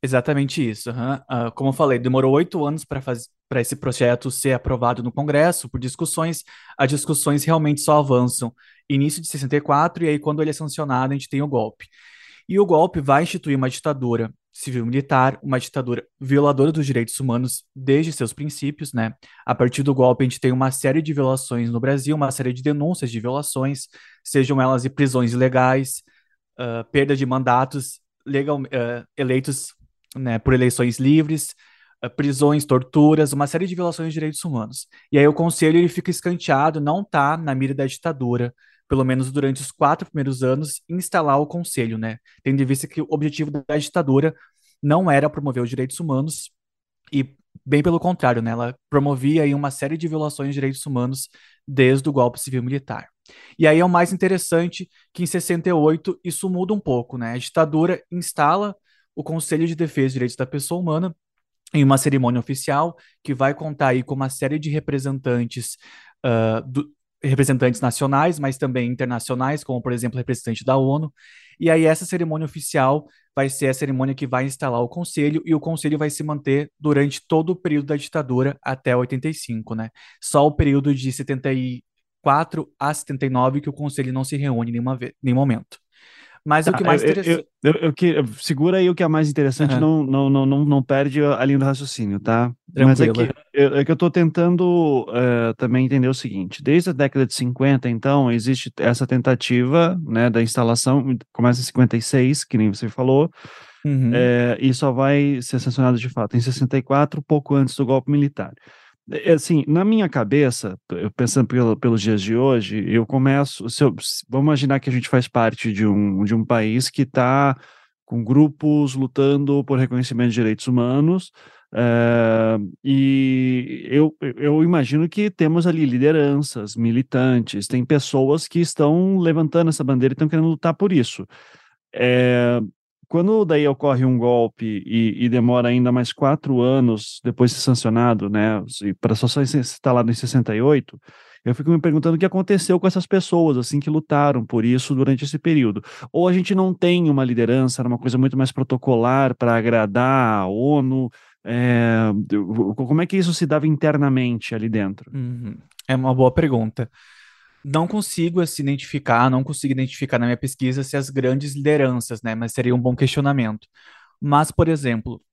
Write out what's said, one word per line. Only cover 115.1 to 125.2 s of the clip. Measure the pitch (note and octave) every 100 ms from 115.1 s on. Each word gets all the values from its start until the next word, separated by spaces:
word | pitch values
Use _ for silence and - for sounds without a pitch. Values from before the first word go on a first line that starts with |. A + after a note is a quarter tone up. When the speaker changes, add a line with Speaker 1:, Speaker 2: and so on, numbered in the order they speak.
| B2+ B2
Speaker 2:
parte | B2 A2+ A2 A#2
de | G2
um, | G#2+ G2+ G#2 F#2+
de | G2+
um | A2+
país | G#2+ A#2+ A2 A#2 C3
que | -
tá | C3 - B2 C3+ C#3 B2+ - _ _ _
com | _ A#2+
grupos | A2 C3+ D3+ C#3+ D3+ D3 C#3+
lutando | C3 C3 C3 C#3 C#3+ C#3+ C#3
por | C3+ C3+
reconhecimento | B2+ B2 B2+ A2+ B2
de |
direitos | A2+ A2 G#2+ -
humanos, | B2+ A#2+ C3 D#3 F#3 - _ - _ _
eh, | - A#2+ A#2 A#2 A#2 A2+ A2+ A2+ A2 G2+ -
e | C3 C3+ C3+ C3+ C3 C3 B2+ B2+ B2 B2 -
eu, | C3+ D#3 D#3
eu | C#3+ A#2 D3 D3+
imagino | D#3+ E3+ B2 C#3+ D#3+
que | -